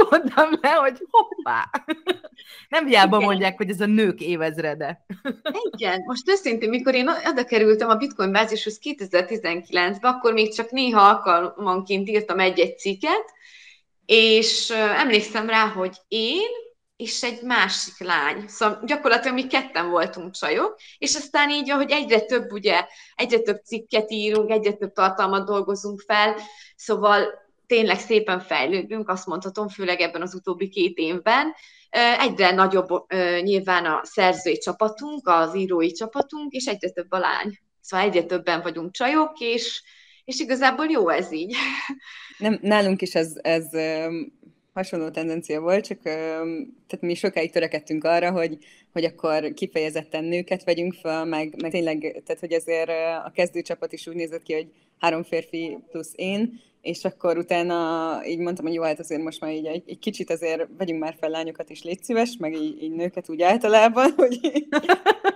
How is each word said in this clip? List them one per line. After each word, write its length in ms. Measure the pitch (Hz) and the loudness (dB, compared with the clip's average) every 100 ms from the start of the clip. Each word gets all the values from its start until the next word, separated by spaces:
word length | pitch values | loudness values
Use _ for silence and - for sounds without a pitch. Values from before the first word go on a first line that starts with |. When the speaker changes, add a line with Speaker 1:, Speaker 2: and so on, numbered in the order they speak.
Speaker 1:
<laughs> 60 | 427 | 6
mondtam 400 | 320 269 - 311 311 | 6 4 4 4 4
le, 80 | 277 | 2
hogy 280 | 320 269 254 349 | 4 2 0 2
hoppá! 600 | 453 440 - 269 - - - - 311 370 359 - _ - - - | 4 4 0 -2 -2 -2 -6 -6 -8 -4 -6 -6 _ -20 -20 -4
Nem 160 | 311 285 | 0 4
hiába 300 | 220 190 208 | 6 8 6
Speaker 2:
Igen. 140 | 202 | 4
Speaker 1:
mondják, 280 | 196 190 185 | 2 0 -2
hogy 120 | 196 | -4
ez 120 | 190 | -2
a 40 | 208 | 2
nők 340 | 214 208 - | 4 4 2
évezrede. 840 | 165 170 160 160 156 147 143 170 - 190 269 247 311 381 440 214 | -2 -2 -2 -2 -4 -4 -6 -8 -14 -10 -8 -6 -6 -4 -6 -4
Speaker 2:
Igen, 260 | 208 185 185 | -4 -4 -4
most 240 | 247 - | -6 0
őszintén, 400 | 392 269 226 214 | 0 2 -2 0
mikor 260 | 247 262 262 | 0 2 2
én 140 | 269 320 - | 2 0 -2
oda 140 | 262 | -2
kerültem 460 | 247 226 220 214 233 | 2 4 6 6 4
a 60 | 220 | 2
Bitcoin 360 | 269 - 196 | 0 -2 0
bázishoz 460 | 196 220 214 214 214 | 2 2 0 -6 -8
kétezer-tizenkilencben, 1400 | 294 285 190 175 180 220 165 175 - 180 180 196 247 | -10 -8 0 0 2 -2 -4 -6 -4 0 0 0 0
akkor 200 | 254 240 | 2 2
még 200 | 220 214 | 4 2
csak 180 | 220 226 | 0 -6
néha 300 | 262 254 220 | -2 2 8
alkalmanként 1040 | 202 220 190 170 175 - 196 185 190 196 196 | 8 8 4 2 2 -4 -2 -2 0 -2 0
írtam 320 | 214 214 185 | -2 0 2
egy-egy 380 | 185 180 - - | 2 4 2 0
cikket, 480 | 196 196 302 415 440 - - - - - _ _ - | -6 -4 -2 -2 -4 -14 -20 -20 -20 -20 _ _ 4
és, 640 | 220 226 220 226 - - | 6 8 6 4 0 -2
ö, 60 | 220 | 0
emlékszem 720 | 214 185 285 208 208 220 220 | 0 2 4 2 2 -4 0
rá, 180 | 220 214 | 2 2
hogy 280 | 190 185 - - | 0 -6 -6 -6
én 400 | 226 220 339 453 480 - _ _ - | -4 -2 -2 -4 -6 -14 _ _ -14
és 240 | 226 - | -10 -6
egy 180 | 240 226 | -6 -6
másik 580 | 247 233 190 - - - | -2 2 2 0 -8 -10
lány. 480 | 180 165 143 190 208 | -2 0 0 -4 -8
Szóval 340 | - 214 - 247 | 0 0 0 -4
gyakorlatilag 500 | 294 262 226 262 254 | 0 2 2 2 -2
mi 120 | 262 | -2
ketten 420 | 262 269 160 175 | -2 -2 -4 -2
voltunk 440 | 175 180 - 175 | 0 -2 -6 -14
csajok, 420 | - 151 165 392 - - - | -6 -2 0 -2 -4 -20 -8
és 180 | 277 302 | -4 -4
aztán 340 | 277 302 294 | -2 0 2
így, 200 | 294 269 | 0 0
ahogy 200 | 277 285 | 0 2
egyre 280 | 294 226 220 | 0 2 2
több, 320 | - 247 202 | 2 -2 -2
ugye, 340 | 202 202 175 180 - - - | -4 0 2 0 -8 -14 -6
egyre 240 | 247 226 | 0 2
több 220 | 226 208 | 2 -4
cikket 480 | - 220 - 220 214 | -4 -10 -2 -2 0
írunk, 400 | 220 214 214 214 | -2 0 0 2
egyre 200 | 220 202 | 2 0
több 200 | 208 196 | -2 -6
tartalmat 520 | - 190 190 190 196 196 | 2 2 2 0 0 0
dolgozunk 540 | 202 196 196 208 202 | -2 -2 -4 -6 -8
fel, 360 | - 208 214 214 - - - - | 0 2 2 0 -8 -18 -20 -12
szóval 500 | - 196 208 208 165 - _ _ - | -4 2 4 4 2 -4 _ _ 0
tényleg 320 | 175 165 185 | 2 2 0
szépen 400 | - 214 208 185 | 2 2 2 -2
fejlődünk, 720 | - 151 135 190 202 220 214 | -2 -2 0 -2 -4 -6 -4
azt 160 | 185 - | -6 -6
mondhatom, 420 | 165 190 190 208 | -8 -8 -8 -8
főleg 320 | 196 185 175 | -6 -4 0
ebben 220 | 165 170 | -2 -2
az 140 | 180 185 | -8 -8
utóbbi 340 | 190 180 190 | -6 -6 -4
két 280 | 196 175 - | 0 -2 0
évben. 560 | 160 180 208 254 311 311 - _ _ | -4 -2 2 2 0 -6 -18 _ _
Ö, 80 | 233 240 240 | 2 2 4
egyre 320 | 254 190 185 | 0 2 4
nagyobb, 360 | 185 190 190 180 180 - | 6 4 4 0 -2 -2
ö, 320 | 185 180 175 | -2 0 0
nyilván 440 | 190 196 190 180 170 | 2 0 2 0 2
a 140 | 156 | -2
szerzői 540 | - - 185 185 175 - | -4 2 2 2 0 -2
csapatunk, 720 | - 175 214 214 294 294 185 | -2 -2 -2 -2 -12 -6 2
az 280 | 165 165 190 | 4 4 0
írói 360 | 190 175 165 | -2 0 0
csapatunk, 600 | 165 226 277 277 302 294 | -2 -8 -4 -4 -6 -10
és 140 | 262 262 | -8 -6
egyre 240 | - 185 | -4 -6
több 220 | 175 175 | -8 -6
a 80 | 185 | -2
lány. 400 | 170 139 208 202 _ _ | -2 -2 -4 -10 _ _
Szóval 240 | - 185 208 | -8 -2 0
egyre 180 | 180 | 0
többen 380 | 165 180 175 165 | 0 -2 -2 -2
vagyunk 300 | 170 165 170 | -2 -8 -10
csajok, 480 | - 254 311 311 - | -4 0 2 0 -2
és, 440 | 233 233 233 - - - _ _ - | -4 -4 -4 -10 -14 -20 _ _ -10
és 140 | 254 | -6
igazából 460 | 247 254 269 240 311 | -4 2 2 4 0
jó 240 | 285 170 | 2 2
ez 220 | 151 185 | 2 -2
így. 240 | 156 180 240 262 269 - 277 | -6 -6 -4 -4 -6 -8 -12
<laughs> 380 | - - - - | -16 -20 -20 -4
Speaker 3:
Nem, 220 | 214 208 | -2 0
nálunk 400 | 202 208 202 190 | 2 4 4 0
is 140 | 180 175 | 0 -2
ez, 180 | 165 156 | -2 -2
ez, 320 | - 165 156 | 0 0 0
ö, 340 | 160 160 156 160 165 143 - _ _ _ 185 | -4 -4 -2 -4 -6 -10 -14 _ _ _ -10
hasonló 300 | 185 175 160 | -6 -6 -6
tendencia 520 | - 165 165 - 151 | -6 -6 -6 -6 -4
volt, 240 | 165 196 202 | 0 0 0
csak, 120 | 196 | -8
ö, 80 | 160 156 160 160 165 160 - - _ | -6 -6 -6 -6 -6 -8 -10 -16 _
tehát 120 | - | -8
mi 140 | 175 | -4
sokáig 380 | 175 202 175 160 | -2 -2 -2 -2
törekedtünk 520 | 170 165 151 - 156 | -2 -2 -4 -6 -4
arra, 280 | 165 170 175 | 0 2 2
hogy, 260 | 185 165 151 _ _ _ | 0 -2 -6 _ _ _
hogy 100 | 170 | -4
akkor 500 | 165 - 160 156 151 | -4 -2 -2 -2 -2
kifejezetten 720 | 147 185 165 156 156 151 165 | -6 -6 -4 -4 -4 -6 -6
nőket 400 | 160 175 175 185 | -4 -4 -4 -4
vegyünk 300 | - 170 180 | -2 -2 -2
föl, 300 | 180 160 160 | -6 -6 -4
meg, 380 | 160 156 156 - | -4 -4 -6 -6
meg 100 | 165 | -6
tényleg, 500 | 180 165 156 160 - - | -2 -2 -2 -6 -8 -8
tehát 140 | - | -8
hogy 140 | 170 | -2
azért, 360 | 165 165 165 165 | -4 -2 -2 -2
ö, 40 | 165 165 165 - | -2 -4 -4 -6
a 60 | |
kezdőcsapat 600 | - 175 170 165 170 165 | -2 -2 -2 -8 -8 -10
is 140 | 160 - | -10 -12
úgy 80 | 170 | -8
nézett 280 | 165 165 | -8 -8
ki, 100 | - | -6
hogy 140 | 156 156 _ _ _ | -6 -6 _ _ _
három 240 | 170 160 | -2 -2
férfi 540 | 170 165 160 165 165 139 - | -2 -6 -6 -8 -8 -10 -12
plusz 220 | 160 160 - | -12 -12 -8
én, 460 | 185 202 233 - _ _ | -4 -2 -2 -6 _ _
és 220 | - 170 | -10 -6
akkor 340 | 185 - 175 170 | -6 -4 -2 -2
utána 840 | 170 175 175 170 160 165 160 143 - | 0 -2 0 -2 -2 -2 -4 -6 -6
így 120 | 170 | -6
mondtam, 280 | 175 180 160 | -4 -4 -6
hogy 80 | |
jó, 100 | 165 | -4
hát 160 | 160 151 | -2 -4
azért 220 | 165 156 | -6 -8
most 200 | 160 - | -8 -8
már 100 | 156 | -8
így 140 | 156 156 | -8 -6
egy, 180 | 170 - | -8 -10
egy 120 | 147 | -10
kicsit 300 | 214 202 180 | -8 -6 -6
azért 380 | 165 170 160 165 - | -4 -4 -4 -6 -6
vegyünk 220 | 185 160 | -6 -4
már 160 | 156 156 | -6 -6
fel 100 | 156 | -6
lányokat 400 | 160 160 - 160 | -4 -6 -10 -14
is, 140 | 156 | -14
légy 200 | 165 180 | -12 -10
szíves, 340 | - 226 240 240 | -4 -2 -2 -2
meg 140 | 156 | -6
így, 300 | 160 151 - | -4 -6 -6
így 80 | 160 | -8
nőket 380 | 165 175 185 - | -6 -6 -6 -8
úgy 120 | 160 | 0
általában, 720 | 180 233 233 220 226 226 262 | 2 4 4 6 6 6 4
<laughs> 40 | - | 6
hogy 220 | 254 240 320 302 - 302 349 359 392 440 392 | 2 2 -2 -2 0 0 4 2 4 2 2